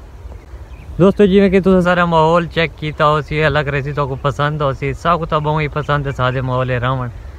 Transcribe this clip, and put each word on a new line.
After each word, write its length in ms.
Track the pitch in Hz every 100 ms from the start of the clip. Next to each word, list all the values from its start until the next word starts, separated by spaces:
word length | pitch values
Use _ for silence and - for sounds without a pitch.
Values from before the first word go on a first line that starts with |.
| - - - - - - - - - -
दोस्तों, 280 | 190 190 202
जिवें 240 | 196 196
कि 100 | 190
तुसें 200 | 185 185
सारा 220 | 180 180 175
माहौल 400 | 160 156 170 165
चेक 240 | 160 165 -
कीता 280 | 151 143
हो 180 | 151 151
सी, 180 | 131 151
अलग 260 | 156 143 139
रही 140 | 139
सी, 100 | 143
तो 100 | 143
आपको 140 | 135 135
पसंद 440 | 143 135 147 151
हो 100 | 143
सी, 180 | 127 139
सब 240 | 127 170 165
को 80 | 160
तो 140 | 156
बहुत 220 | 151 156
ही 60 | 147
पसंद 360 | 151 143 147 139
है। 60 |
सादे 300 | 131 127 127
माहौल 280 | 127 127 127
है, 80 | 123
रावण 320 | 127 131 120 - -